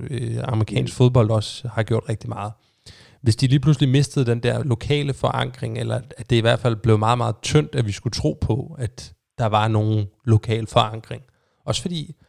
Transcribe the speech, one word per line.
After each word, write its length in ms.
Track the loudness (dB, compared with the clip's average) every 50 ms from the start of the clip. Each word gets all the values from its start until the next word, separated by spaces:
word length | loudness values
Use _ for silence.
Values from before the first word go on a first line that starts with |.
| -10 -8
øh, 260 | -6 -6 -6 -4 -4 -4 -4
amerikansk 520 | -2 0 0 0 0 0 -2 -2 -2 0
fodbold 340 | 2 4 4 6 4 4 4
også 380 | 2 0 -2 -4 -8 -10 -10 -6
har 140 | -4 -4 -2
gjort 260 | -2 -2 -2 -2 -4
rigtig 200 | -6 -8 -8 -10
meget. 240 | -10 -10 -10 -10 -12 -14 _ _ _ _ _ -20 -20 -20 -20 _ _ _ 0
Hvis 140 | 0 2
de 100 | 2 2
lige 140 | 2 2 4
pludselig 280 | 4 4 2 4 4 4
mistede 380 | 4 2 2 2 0 0 0
den 140 | 0 0 0 0
der 220 | -2 -2 -2 0
lokale 500 | -2 -2 -2 0 -2 -2 0 -2 -4 -4
forankring, 640 | -2 -2 -2 0 -2 -4 -4 -6 -8 -8 -6 -6 -4
eller 220 | -4 -4 -4 -4 -6 -8 -14
at 140 | -14 -2 0
det 60 | 2
i 40 | 4
hvert 180 | 4 4 2 2
fald 180 | 2 0 0
blev 220 | 2 2 4 4 4
meget, 200 | 4 2 2 2
meget 180 | 0 -2 -4 -4 -4
tyndt, 320 | 0 2 2 2 2 -2
at 120 | -4 -2
vi 60 | -2 -4
skulle 220 | -4 -4 -4 -4
tro 240 | -2 -2 -2 -2 -2
på, 360 | -2 -2 -2 -2 -4 -6 -8 -8
at 360 | -8 -8 -8 -12 -16 -18 -20 _ _ _ _ -4
der 80 | 0
var 220 | 2 2 2 2 2
nogen 380 | 2 2 2 2 2 0 0 -2 -8 _ _
lokal 420 | 4 4 4 4 2 -2 -2 -4
forankring. 560 | 0 2 2 2 2 -2 -10 -12 -12 -14 -14 -14 _ _ _ _ _ _ _ _
Også 180 | -6 -4 -4 -4
fordi 340 | -6 -6 -8 -8 -10 -14 -20 _